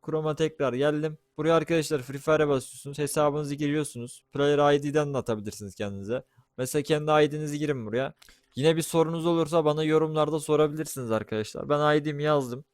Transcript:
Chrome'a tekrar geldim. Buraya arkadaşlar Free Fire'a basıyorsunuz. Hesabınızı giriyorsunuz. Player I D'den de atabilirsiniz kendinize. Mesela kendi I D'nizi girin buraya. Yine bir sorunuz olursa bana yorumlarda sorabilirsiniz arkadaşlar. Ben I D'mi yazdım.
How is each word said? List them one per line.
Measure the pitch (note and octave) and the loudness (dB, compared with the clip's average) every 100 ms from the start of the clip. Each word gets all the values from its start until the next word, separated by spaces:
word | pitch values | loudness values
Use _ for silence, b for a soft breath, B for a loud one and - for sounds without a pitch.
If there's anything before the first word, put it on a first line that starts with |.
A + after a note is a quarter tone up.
| - | -4
Chrome'a | D#3 D#3 D3 | -2 -2 0
tekrar | D#3 D#3 C3+ | -2 0 -2
geldim. | B2 D3 D3+ D#3 D#3 _ - | 2 0 0 -4 -8 _ -4
Buraya | D#3 | 2
arkadaşlar | E3 D#3 E3 D3+ D3 | 2 2 0 0 -4
Free | B2 C#3 | -4 -8
Fire'a | - D#3 D3 | 0 2 4
basıyorsunuz. | C3+ - - C#3 C#3+ | 0 -2 -16 -14 -6
Hesabınızı | D3 - D3 D3 D3 | -4 0 0 0 -6
giriyorsunuz. | C#3+ D3 D3 C#3+ - B2+ - _ | -4 -2 -2 -4 -8 -14 -16 _
Player | C#3+ C#3+ C#3+ C#3+ | 0 2 4 4
I | D3 | 4
D'den | C#3+ D3 D3 | 2 0 0
de | C3+ | -2
atabilirsiniz | A2 A2 G#2 - G#2 | -2 -4 -4 -10 -14
kendinize. | - G#2 G2 G2 B2 - _ _ - | -8 -8 -8 -6 -8 -8 _ _ -8
Mesela | B2+ D3 | -4 -2
kendi | C#3+ D3+ D3+ | 0 0 4
I | D3+ D3 | 4 4
D'nizi | D3+ D3+ D3 | 2 -6 -4
girin | D3 C#3 A2 | -2 -4 -4
buraya. | A#2 C#3 - b b b - | -4 -4 -8 b b b 0
Yine | D3+ E3 | 2 2
bir | |
sorunuz | D#3 E3 D#3+ E3 E3 | 0 2 2 0 0
olursa | E3+ D#3+ E3+ | 2 2 2
bana | D3+ D3+ | 2 2
yorumlarda | D#3 D#3 D#3 D#3 D3+ D#3 | 2 2 2 0 0 0
sorabilirsiniz | D3 D3+ D3+ D#3 D3+ - A#2+ | 0 2 2 0 -8 -8 -2
arkadaşlar. | A2 G#2+ A2 G#2+ - C3+ | -2 -2 -4 -4 -8 -2
Ben | D3 D3+ D3+ | 0 4 2
I | |
D'mi | D3 C#3+ | 0 -4
yazdım. | D3 D3+ B2+ B2 - | 0 0 0 -8 -14